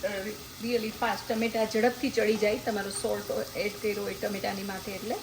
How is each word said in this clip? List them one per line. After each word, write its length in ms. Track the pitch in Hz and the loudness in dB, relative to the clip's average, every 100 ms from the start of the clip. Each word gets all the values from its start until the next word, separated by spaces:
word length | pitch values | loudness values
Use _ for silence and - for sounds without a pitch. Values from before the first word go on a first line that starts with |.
uh, 200 | 196 202 196 214 - - | -2 -2 -4 -6 -10 -6
really 280 | 226 240 220 | 0 0 0
fast. 340 | - 233 - - | 0 0 0 0
ટમેટા 380 | 226 226 226 220 | 0 2 2 2
ઝડપથી 440 | 220 214 240 269 | 6 4 4 0
ચડી 260 | 226 214 214 | 2 4 4
જાય, 240 | 208 220 233 | 4 2 0
તમારો 240 | 208 196 | -2 -2
સોલ્ટ 400 | 196 220 208 202 110 - 160 | -2 0 -2 -2 -2 -2 -2
એડ 160 | 202 - | -4 0
કર્યો 220 | 214 202 | -2 0
હોય 100 | 202 | -2
ટમેટાની 500 | 196 208 196 208 196 | -2 -2 -2 -2 -2
માથે 280 | 196 190 208 | -4 -6 -6
એટલે. 240 | 190 214 403 | -6 -4 -4